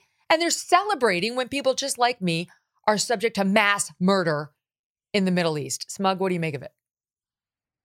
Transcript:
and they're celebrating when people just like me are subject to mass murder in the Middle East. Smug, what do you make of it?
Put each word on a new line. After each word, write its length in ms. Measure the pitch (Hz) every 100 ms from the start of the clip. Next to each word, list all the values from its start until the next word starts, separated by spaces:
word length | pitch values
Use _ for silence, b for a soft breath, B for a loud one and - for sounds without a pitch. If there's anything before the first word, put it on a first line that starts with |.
| _ _ -
and 100 | 320
they're 100 | 339
celebrating 840 | - - 349 403 320 233 175 220
when 140 | 247 247
people 260 | 277 262
just 240 | 254 277 247
like 240 | 240 254
me 260 | 180 165 175 b b _ -
are 120 | 208
subject 360 | - 220 226
to 100 | 202
mass 460 | 196 214 202 202 - -
murder 540 | 185 196 165 147 147 _ _ _ _ _ _
in 120 | 208
the 80 | 185
Middle 260 | 180 165 151
East. 320 | 135 - -
Smug, 300 | - 196 185
what 80 | 190
do 60 |
you 60 | 175
make 140 | 160
of 80 | 139
it? 80 | - _ _ _ _ _ _ _ _ _ _ _